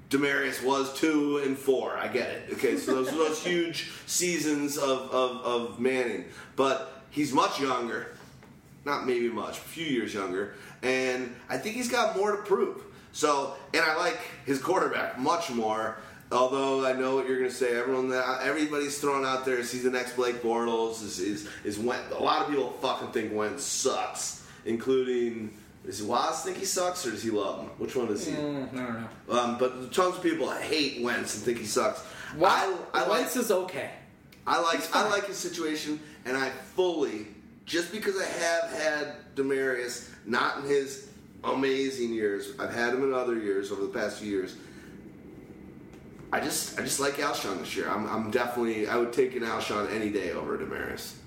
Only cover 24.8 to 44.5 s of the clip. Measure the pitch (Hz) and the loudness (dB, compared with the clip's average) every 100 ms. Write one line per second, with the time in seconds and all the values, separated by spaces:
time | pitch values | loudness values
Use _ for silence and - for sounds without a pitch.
24.8 | 120 131 127 123 120 113 107 - - - | 2 2 4 2 0 -2 -8 -10 -18 -14
25.8 | - 98 104 120 151 160 190 185 190 185 | -10 -6 0 2 2 0 -4 -4 -2 0
26.8 | 180 180 123 104 110 104 95 82 - - | 0 0 -4 -2 -2 0 -2 -4 -8 -8
27.8 | 113 131 117 104 - 135 147 143 127 127 | -4 0 0 0 0 -2 -2 -4 -6 -6
28.8 | 123 113 113 - - 120 120 117 127 127 | -6 -6 -8 -12 0 2 2 2 0 0
29.8 | 123 - 180 175 170 143 120 - - 156 | -2 2 2 2 0 2 0 -2 0 0
30.8 | 139 120 120 117 107 107 110 113 107 127 | 0 0 0 0 -2 -2 0 -2 0 2
31.8 | 110 - - - - 147 180 262 392 359 | 2 0 -8 -12 -12 2 4 6 2 -2
32.8 | - 156 170 214 262 254 220 185 185 - | -2 0 2 2 2 0 2 2 0 -4
33.8 | 107 - - - - - - 156 170 156 | -8 -10 -18 -20 -20 -8 0 2 4 2
34.8 | - - 208 202 196 180 180 - 156 151 | 2 2 4 2 0 -4 -6 -4 -2 -2
35.8 | 151 151 - - 120 131 131 127 - - | -2 -6 -6 -12 -4 0 0 -4 -4 2
36.8 | 185 160 127 107 104 - - - - 156 | 2 2 0 -2 -8 -14 -20 -20 -4 -2
37.8 | 175 214 208 190 165 - 170 165 165 156 | -2 -2 -2 -2 -2 0 2 2 0 -2
38.8 | 156 151 139 - - - 135 135 135 127 | 0 0 -4 -8 -8 -2 0 2 2 0
39.8 | 120 - - - 98 120 147 139 139 143 | -2 -6 -12 -14 -2 2 2 0 2 2
40.8 | 135 - - - - - 120 127 135 135 | 2 -4 -14 -18 -20 -8 -2 2 2 2
41.8 | 135 120 117 113 104 101 95 - 98 117 | 2 0 -2 2 2 0 -4 -6 -4 0
42.8 | 120 127 135 131 120 117 104 98 98 98 | 2 2 2 2 2 0 2 0 0 -2
43.8 | 98 120 104 - 107 98 90 | -2 0 -2 -2 -2 -2 -2